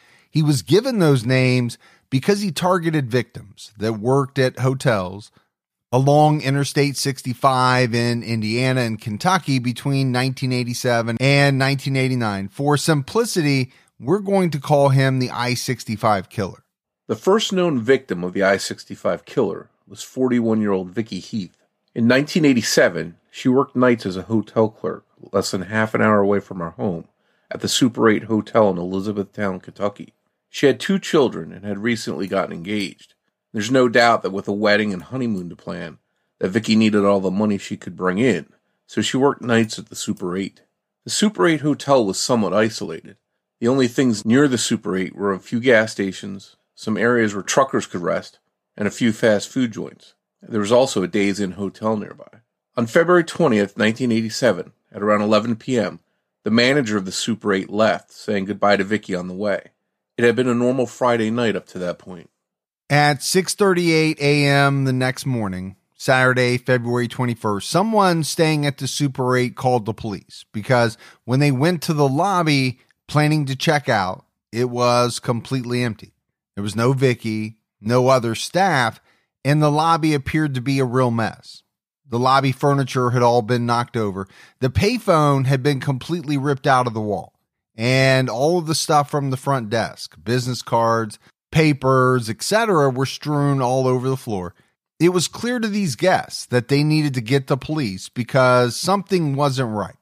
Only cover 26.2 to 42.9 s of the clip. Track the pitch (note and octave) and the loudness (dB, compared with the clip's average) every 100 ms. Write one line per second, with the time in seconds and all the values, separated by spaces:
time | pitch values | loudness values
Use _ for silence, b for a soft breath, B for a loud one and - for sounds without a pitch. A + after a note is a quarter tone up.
26.2 | G2+ G2+ - F#2+ E2 - A2 E2 - _ | 2 0 -4 -10 -10 -6 -6 -6 -12 _
27.2 | _ _ - - G2+ - B2+ A#2 A2+ G#2 | _ _ -14 -8 -4 0 0 4 2 2
28.2 | - G#2+ - A#2+ G#2 F2+ F2+ F#2+ G#2 G2+ | 0 -4 0 2 2 2 -4 -6 -4 -6
29.2 | G2 - G2+ F#2 - F2 G2+ - - _ | -8 -6 -6 -6 -12 -6 -6 -6 -20 _
30.2 | _ _ _ - C#3 A#2 - F#3+ - E3 | _ _ _ 2 2 2 -2 -4 0 2
31.2 | A2+ F2 E2 F#2 G#2 G2 A#2 A2+ A#2+ D#2 | 2 -2 -12 -12 -10 -4 -2 -4 -4 -6
32.2 | F#2 G2 E2+ F2 F2 G#2+ F#2+ - - _ | -4 -2 -4 -8 -6 -6 -6 -10 -20 _
33.2 | _ _ _ A2 G#2+ C3 B2+ A#2+ A#2 A2 | _ _ _ -6 0 2 4 4 4 4
34.2 | F#2+ G2 G2+ G2+ G#2+ G#2 G#2+ F2+ - C3 | 0 -6 -6 0 2 2 0 -6 -8 -6
35.2 | A#2+ F#2+ F2 D#2+ - F2 E2+ - _ _ | -4 -6 -8 -14 -12 -12 -12 -16 _ _
36.2 | _ - F#2+ A2 G#2 A2 A2 G#2 G2+ G2+ | _ -8 -4 -2 2 2 4 4 2 2
37.2 | F#2+ F#2+ G#2+ G2+ - - - E2 F#2 F#2 | 0 -2 -2 -2 -6 -12 -12 -4 -4 0
38.2 | B2+ F2 - _ _ _ _ - G#2+ C3 | 0 0 -4 _ _ _ _ -4 -2 2
39.2 | C#3 - B2 A2+ A2 - - - - F#2+ | 0 0 0 0 0 -6 -14 -12 -8 -6
40.2 | F#2 F#2 G2 _ _ _ _ _ B2 - | -6 -6 -8 _ _ _ _ _ -8 0
41.2 | G#3 G#3 F3 D3+ D3+ B2+ C#3 C3+ G2 F#2 | 0 2 0 2 0 -2 2 2 2 -2
42.2 | - A#2+ F#2+ G2 A2 - E2 | 0 0 2 0 0 -2 -10